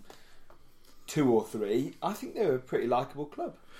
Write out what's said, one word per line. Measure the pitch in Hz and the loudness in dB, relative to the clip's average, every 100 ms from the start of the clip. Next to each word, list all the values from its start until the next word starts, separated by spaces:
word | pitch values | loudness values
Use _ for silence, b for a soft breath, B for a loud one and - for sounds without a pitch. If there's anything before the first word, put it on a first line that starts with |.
| B B B B B - - - - - - | B B B B B -18 -20 -20 -20 -18 -4
two | 156 135 | 4 6
or | 110 | 6
three. | 107 113 101 117 - - | 2 -2 0 0 0 -2
I | 175 | -4
think | 214 - | -4 -6
they | - 190 | 0 2
were | 131 | 2
a | |
pretty | - 151 117 | 0 -2 2
likeable | 123 135 139 147 | 2 0 -6 -8
club. | - 339 - B | -6 -8 -8 B